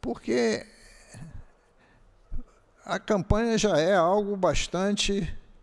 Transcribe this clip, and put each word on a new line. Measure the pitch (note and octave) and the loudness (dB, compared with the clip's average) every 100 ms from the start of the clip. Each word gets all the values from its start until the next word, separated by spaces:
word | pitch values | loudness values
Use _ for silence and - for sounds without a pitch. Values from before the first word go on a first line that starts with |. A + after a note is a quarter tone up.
Porque | - A#3 - A#3+ A#3 G#3+ - - - - - - E3 - - _ _ _ _ _ _ _ _ - - _ _ _ | -8 -10 -4 -2 0 -2 -8 -20 -20 -20 -20 -20 -18 -18 -20 _ _ _ _ _ _ _ _ -8 -8 _ _ _
a | - F#3+ | -8 -8
campanha | - G#3+ E3 G#3+ A#3 A3 | 0 0 4 2 2 2
já | G#3 D#3+ | 2 2
é | E3 G3 | 4 4
algo | E3 G3+ G3+ G3+ | 4 2 0 0
bastante | F3+ C#3 - E3+ G3 G#3 - G3+ E3+ - - - | 0 0 -2 -2 -2 0 -2 -2 -4 -10 -16 -20